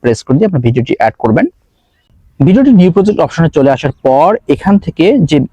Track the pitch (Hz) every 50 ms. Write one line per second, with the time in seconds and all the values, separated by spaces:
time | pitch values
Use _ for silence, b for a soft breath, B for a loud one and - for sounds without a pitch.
0 | - 123 113 - - - 131 147 214 214 180 139 120 120 120 127 117 - - -
1 | - 113 - - - 113 110 151 226 349 - _ _ _ _ _ _ _ _ _
2 | _ _ _ _ _ _ _ _ 139 156 185 254 269 285 247 185 180 185 170 202
3 | 190 208 208 - 165 131 - - 165 156 - 151 135 139 135 127 - 139 - -
4 | _ 135 131 135 156 185 220 - - - 143 - - 190 202 202 - - - -
5 | 160 196 277 269 175 139 151 147 127 -